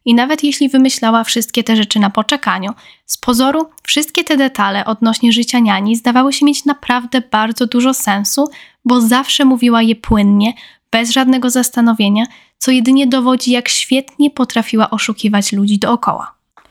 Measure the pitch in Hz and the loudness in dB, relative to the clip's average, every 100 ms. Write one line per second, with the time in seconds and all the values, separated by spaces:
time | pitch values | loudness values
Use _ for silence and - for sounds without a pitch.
0 | 254 233 262 302 294 277 277 269 262 - | 0 2 2 0 -2 0 0 2 2 0
1 | 226 226 226 233 226 - 226 220 214 220 | 0 0 0 -4 -4 -4 0 0 0 0
2 | 202 196 214 285 214 185 185 240 - _ | 0 -2 -2 -2 -2 -4 -6 -10 -18 _
3 | - - - 240 262 302 311 _ - 294 | -14 -8 -2 0 0 0 -4 _ -4 -2
4 | 302 - 320 294 269 269 202 196 196 220 | -2 -2 0 0 0 -2 -4 -2 -4 -2
5 | 226 226 233 226 233 247 226 196 202 233 | 0 2 0 0 0 0 2 0 0 -2
6 | 247 240 262 277 285 277 285 285 - 247 | 0 2 0 2 0 0 -2 -4 -4 -4
7 | 240 262 240 214 220 226 240 240 254 262 | -2 -4 -2 -2 -2 -2 -2 0 0 -2
8 | - 202 208 - 294 - - _ 240 247 | -2 -2 -2 -2 -4 -6 -20 _ 0 2
9 | 226 247 277 - 269 254 240 233 226 226 | 2 2 0 0 2 2 2 2 2 0
10 | - 220 202 202 214 247 - _ _ 226 | 0 2 4 2 0 -2 -14 _ _ -4
11 | 233 269 262 262 247 254 240 - 233 226 | 0 0 2 2 0 0 -2 0 0 2
12 | 202 208 240 - _ - - 254 240 269 | 0 0 -2 -8 _ -6 0 2 4 2
13 | 277 262 247 254 - 247 247 - - 262 | 2 2 2 0 0 -2 0 -4 0 -2
14 | 269 - 294 - 254 - 214 220 220 220 | -2 -2 0 0 -4 -2 -2 0 0 -2
15 | - 220 220 208 202 202 202 208 202 233 | -4 -4 0 0 0 0 0 0 0 -2
16 | - - - - _ _ _ | -2 -6 -8 -18 _ _ _